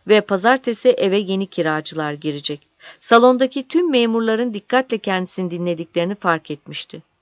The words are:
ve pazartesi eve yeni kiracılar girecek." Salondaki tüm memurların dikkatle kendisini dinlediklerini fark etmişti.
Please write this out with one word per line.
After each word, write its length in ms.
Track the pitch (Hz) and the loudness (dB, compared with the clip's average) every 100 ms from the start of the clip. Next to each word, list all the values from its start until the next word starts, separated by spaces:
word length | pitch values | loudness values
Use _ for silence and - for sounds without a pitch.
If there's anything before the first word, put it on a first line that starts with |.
| 185 | 2
ve 120 | 214 | 2
pazartesi 680 | 208 190 226 262 247 220 247 | 2 0 2 0 -2 0 2
eve 280 | 233 196 196 | 2 2 0
yeni 300 | 185 196 196 | -2 -4 -4
kiracılar 680 | - 156 156 151 156 151 | -2 -2 -2 -6 -6 -6
girecek." 540 | 147 151 143 147 147 _ _ - - | -4 -6 -6 -6 -8 _ _ -20 -10
Salondaki 680 | - 233 247 254 262 277 262 | 4 6 6 4 0 -2 -2
tüm 220 | 320 349 | 0 2
memurların 640 | 254 233 226 226 220 247 | 2 2 0 0 0 -2
dikkatle 440 | 208 - 254 262 220 | -6 -2 -2 0 -4
kendisini 520 | 202 185 185 - 180 | -2 -2 -4 -6 -6
dinlediklerini 640 | 170 175 165 165 170 175 | -4 -4 -4 -4 -2 -2
fark 360 | 202 185 160 - | -2 -2 -2 -4
etmişti. 520 | 147 - 147 - 160 _ _ | -14 -12 -14 -14 -16 _ _